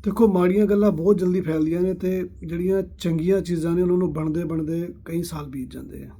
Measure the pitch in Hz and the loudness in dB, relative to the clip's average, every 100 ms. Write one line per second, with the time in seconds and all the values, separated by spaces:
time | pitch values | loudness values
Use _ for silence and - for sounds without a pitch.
0 | - 196 220 185 180 190 208 202 208 156 | -4 4 4 6 4 4 4 4 4 2
1 | 170 202 180 180 165 160 156 170 185 180 | 2 4 2 0 0 0 0 0 0 -2
2 | 185 185 180 - 165 170 180 190 185 - | -2 -2 -6 -10 -8 -4 0 0 -2 -6
3 | 175 165 165 190 165 170 165 170 180 180 | -2 0 2 0 0 -2 0 2 2 2
4 | 180 151 156 156 170 160 151 165 175 - | 2 -2 -2 -2 -2 -4 -2 -4 -6 -10
5 | - 165 170 160 147 135 127 117 - 67 | -8 -6 -6 -8 -10 -10 -10 -12 -14 -14
6 | - - | -16 -18